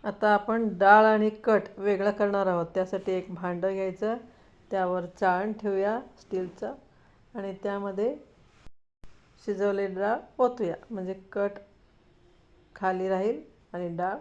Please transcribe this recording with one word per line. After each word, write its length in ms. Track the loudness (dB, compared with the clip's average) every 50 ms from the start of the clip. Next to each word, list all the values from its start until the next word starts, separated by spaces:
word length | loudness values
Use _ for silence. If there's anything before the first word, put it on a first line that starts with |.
| -6
आता 260 | -8 -6 0 2 4
आपण 380 | 4 4 2 0 -2 0 0 -2 0 4
डाळ 280 | 8 8 10 10 10
आणि 240 | 8 6 6 4 2 0 0 2
कट 180 | 4 4 4 2 0 -12 -4
वेगळं 340 | 0 0 0 2 2 0
करणार 360 | 2 2 0 2 2 2 2 2
आहोत. 180 | 2 0 -2 -2 -2
त्यासाठी 360 | -2 -2 -2 -2 -4 -2 -2
एक 220 | -2 -2 -4 -6 -10
भांडं 400 | -6 -4 -4 -4 -2 -2 -2 -2
घ्यायचं, 420 | -2 -4 -4 -4 -4 -4 -4 -4 -4 -8 -16 -20 -20 -20 -20 _ _ -12 -6
त्यावर 340 | -2 -2 0 0 0 -2 -4 -6
चाळण 400 | -6 0 0 2 2 2 0 -4 -6
ठेवूया 460 | -4 -4 -2 0 0 0 0 0 -2 -6 -10 -20 -20
स्टीलचं 540 | -14 _ -6 -6 -6 -6 -8 -10 -10 -10 -10 -12 -18 _ _ _ _ _ _ _ _ _ -12
आणि 200 | -10 -10 -10 -10 -6 -6
त्यामध्ये 520 | -4 -4 -4 -4 -6 -4 -2 -2 -2 -2 -4 -14 -20 _ _ -20 _ _ -20 -20 -20 -20 -20 _ _ _ _ -20 -20 -20 -20 _ _ _ _ -6
शिजवलेली 500 | -6 -4 0 0 0 0 0 -2 -4 -2
डाळ 220 | -2 -2 -2 -2 -4 -6 -14 -2 0
ओतूया, 360 | 0 0 2 0 -4 -4 -4 -6 -10 -12
म्हणजे 240 | -10 -8 -6 -6 -8 -10 -12 -10
कट 280 | -4 -4 -4 -4 -4 -8 -20 _ _ _ _ _ _ _ _ _ _ _ _ _ _ _ _ _ -20 _ _ _ _
खाली 340 | -4 -2 -2 0 0 0 0
राहील 300 | 0 0 0 -2 -2 -4 -8 -16 -20 _ _ _ -10
आणि 220 | -8 -6 -6 -4 -4
डाळ 200 | -4 -4 -4 -6